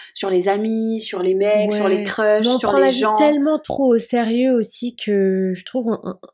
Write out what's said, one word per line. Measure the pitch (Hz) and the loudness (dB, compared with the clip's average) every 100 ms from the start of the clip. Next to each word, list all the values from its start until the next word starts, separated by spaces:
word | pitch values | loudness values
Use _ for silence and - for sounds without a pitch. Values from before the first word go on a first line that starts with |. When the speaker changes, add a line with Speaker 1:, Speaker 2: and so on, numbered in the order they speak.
| - | -18
Speaker 1:
sur | - 196 | -10 -2
les | 185 185 | 0 2
amis, | 202 220 226 226 220 | 0 -2 -2 -2 -4
sur | 214 190 | -6 -4
les | 185 | -2
mecs, | 190 208 208 208 | 0 2 2 2
sur | 208 196 | 0 0
les | 196 | 0
Speaker 2:
Ouais. | |
Speaker 1:
crushs, | 202 - 214 214 226 | -2 -2 2 2 2
Speaker 2:
Mais | |
on | 254 | 0
Speaker 1:
sur | - | 2
Speaker 2:
prend | 277 | 2
Speaker 1:
les | 269 | 2
Speaker 2:
la | |
vie | 254 | 2
Speaker 1:
gens. | 220 | 0
Speaker 2:
tellement | 220 302 294 285 311 | 2 4 4 0 -2
trop | - - 262 | -4 0 2
au | 233 | 2
sérieux | - 240 226 233 262 | 0 -2 0 0 2
aussi | 247 208 - 240 - | 2 -2 -6 -8 -8
que | - 202 190 190 185 | -2 0 2 0 -2
je | 185 - | -4 -6
trouve | 262 233 | -6 -4
on, | 214 | -4
on, | - - - | -6 -12 -16